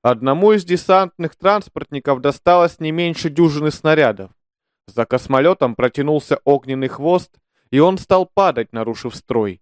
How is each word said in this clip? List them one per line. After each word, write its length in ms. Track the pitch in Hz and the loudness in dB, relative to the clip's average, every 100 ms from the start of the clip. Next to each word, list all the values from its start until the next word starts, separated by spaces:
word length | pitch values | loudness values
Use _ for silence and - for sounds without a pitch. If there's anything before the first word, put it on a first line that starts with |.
Одному 520 | 123 120 131 151 208 | 0 0 -2 2 2
из 100 | 214 | 2
десантных 720 | 175 175 - 190 190 - 165 | 0 -4 2 2 2 -6 -10
транспортников 840 | _ 190 208 - 160 - 143 143 135 | _ 0 0 -4 -14 -12 -8 -4 -2
досталось 580 | 143 135 - 175 170 - | -2 -2 2 4 2 -2
не 140 | 156 | -6
меньше 360 | 160 170 160 165 | -4 -4 -2 -4
дюжины 400 | 143 165 147 151 | 2 2 2 -4
снарядов. 600 | - 156 156 131 98 95 _ _ _ _ _ - | -2 0 2 2 0 -12 _ _ _ _ _ -10
За 180 | - | -6
космолетом 720 | 113 127 - 131 156 185 127 | -2 -2 0 2 2 2 -2
протянулся 640 | 110 123 - 143 151 - 143 | 0 -2 -2 -2 -2 -2 -2
огненный 420 | - 143 131 131 131 | 0 0 -2 -6 -6
хвост, 500 | - 151 180 - _ _ _ _ | -4 -2 -2 -4 _ _ _ _
и 100 | 135 | 2
он 180 | 170 190 | 2 2
стал 280 | - 190 | 0 0
падать, 460 | 180 - 190 117 110 | 2 0 0 0 -6
нарушив 420 | 117 113 110 123 | -6 -8 -8 -12
строй. 480 | - _ 123 104 92 | -14 _ -2 -2 -8